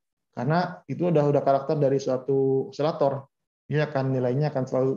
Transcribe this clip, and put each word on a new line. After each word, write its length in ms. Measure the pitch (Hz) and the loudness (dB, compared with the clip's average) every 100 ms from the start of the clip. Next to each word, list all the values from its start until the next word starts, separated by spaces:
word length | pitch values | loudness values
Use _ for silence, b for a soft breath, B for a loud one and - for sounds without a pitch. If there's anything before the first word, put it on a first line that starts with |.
| _ _ _ - | _ _ _ -6
Karena 480 | 127 170 175 - | 0 0 -2 -8
itu 240 | - 135 175 | -10 -4 2
udah, 160 | 151 147 | 4 4
udah 80 | 139 | 4
karakter 400 | 139 135 135 156 | 2 0 0 0
dari 160 | 139 135 | 2 0
suatu 720 | 135 127 - 135 135 135 131 | -2 -4 0 0 2 0 -2
osilator. 560 | - 147 165 139 143 - _ _ _ - | -2 -4 0 -2 -2 -10 _ _ _ -4
Dia 200 | 147 147 | -2 0
akan, 240 | 135 131 | -2 -2
nilainya 400 | 131 123 131 151 | 0 0 0 0
akan 120 | 135 127 | -2 -2
selalu 240 | 131 131 | 0 0